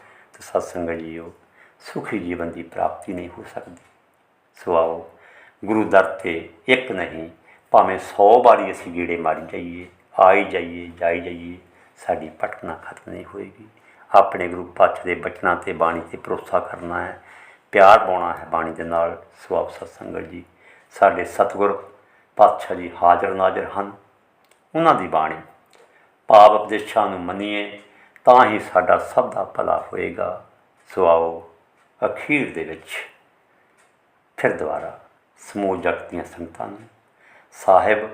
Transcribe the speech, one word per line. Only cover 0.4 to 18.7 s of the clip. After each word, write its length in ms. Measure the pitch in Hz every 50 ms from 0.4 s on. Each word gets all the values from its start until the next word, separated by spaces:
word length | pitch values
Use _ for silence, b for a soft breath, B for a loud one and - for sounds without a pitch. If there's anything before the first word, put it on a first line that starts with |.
ਸਤਸੰਗ 480 | - - - 92 - - - 90 85 85
ਜੀਓ, 420 | 85 82 82 80 80 85 82 87 - _ _ b b b b b b b
ਸੁਖੀ 400 | - - - 147 - - 120 98
ਜੀਵਨ 320 | 85 87 90 82 85 82
ਦੀ 120 | 82 87 82
ਪ੍ਰਾਪਤੀ 500 | - - 90 87 87 - - - 101 90
ਨਹੀਂ 160 | 90 87 87 -
ਹੋ 60 | 110 - - -
ਸਕਦੀ। 280 | - - 90 87 - _ _ _ _ _ _ _ _ _ _ _ _ _ _ _
ਸੋ 220 | _ - 95 87
ਆਓ, 340 | 82 82 82 82 82 - - _ b b b b b b b b b 101
ਗੁਰੂ 180 | 98 110 110 101
ਦਰ 200 | 92 98 95 87
'ਤੇ 460 | - - - - 87 82 82 82 - _ _ -
ਇੱਕ 240 | 131 127 127 - -
ਨਹੀਂ, 380 | 101 90 82 71 78 80 80 82 - _ b b b b b -
ਭਾਵੇਂ 280 | - 110 95 95 95 90
ਸੌ 440 | - - - - 101 104 117 127 123
ਵਾਰੀ 280 | 117 104 - 98 92
ਅਸੀਂ 220 | 90 - - 87 85
ਗੇੜੇ 240 | 87 85 85 85
ਮਾਰੀ 240 | 85 82 80 80 80
ਜਾਈਏ, 440 | - - - 92 90 87 85 87 90 - _ _ _ _ - -
ਆਈ 240 | 95 92 98 101 98
ਜਾਈਏ, 480 | 90 95 87 82 85 85 87 87 85 85
ਜਾਈ 240 | - 87 85 85 85
ਜਾਈਏ, 360 | 87 90 87 85 85 87 90 90 _ b b b b b b
ਸਾਡੀ 340 | _ - - 87 76 78 78 - - -
ਭਟਕਣਾ 300 | - - - - 85 80
ਖਤਮ 380 | - - - - - - -
ਨਹੀਂ 140 | 92 95 90
ਹੋਏਗੀ। 420 | - 101 98 98 95 95 _ 107 107 _ b b b b b b b -
ਆਪਣੇ 320 | 98 98 - - 92 90
ਗੁਰੂ 180 | 85 90 90 87
ਪਾਤਸ਼ਾਹ 400 | - - - 92 85 - - -
ਦੇ 100 | 90 87
ਬਚਨਾਂ 400 | 82 - 90 - - - 90 87
'ਤੇ, 180 | 85 - 95 85
ਬਾਣੀ 260 | 80 82 82 85 82
'ਤੇ 180 | - - -
ਭਰੋਸਾ 420 | - - - 95 - - - 95 90
ਕਰਨਾ 420 | - - - 87 87 87 87 87
ਹੈ, 200 | 87 92 98 - B B B B B B B B B -
ਪਿਆਰ 280 | - 101 95 98 107 113
ਪਾਉਣਾ 380 | - 95 92 90 87 85 80
ਹੈ 80 | 82 80
ਬਾਣੀ 260 | - 82 82 82 82